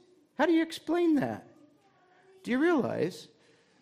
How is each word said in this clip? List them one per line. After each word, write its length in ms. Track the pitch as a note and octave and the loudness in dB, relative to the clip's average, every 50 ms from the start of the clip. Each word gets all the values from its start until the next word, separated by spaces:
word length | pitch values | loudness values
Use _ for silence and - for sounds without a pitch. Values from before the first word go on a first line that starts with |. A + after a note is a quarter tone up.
| _ _ _ _ _ _ _ - | _ _ _ _ _ _ _ 0
How 80 | C#4 | 2
do 60 | F4 E4 | 2 2
you 100 | D#4+ E4 | 2 0
explain 540 | D#4+ - - - - D#4 F4 F4 E4 D#4 | -2 -6 -12 -6 -4 -2 0 2 2 2
that? 300 | C#4 D3+ A#2 G#2+ G2 - - - - - _ _ _ _ _ _ _ _ _ _ _ _ _ _ - - | 2 0 -2 -6 -8 -12 -20 -20 -20 -20 _ _ _ _ _ _ _ _ _ _ _ _ _ _ -16 -6
Do 80 | - A#3 | -4 -2
you 60 | B3+ | 2
realize 720 | D4+ F4 F4 C#4+ G3 A2+ A2 A2+ B2+ F3 F3 - - - _ _ _ _ _ _ _ _ _ _ | 2 2 2 2 0 -2 -2 -2 -2 -4 -4 -10 -18 -20 _ _ _ _ _ _ _ _ _ _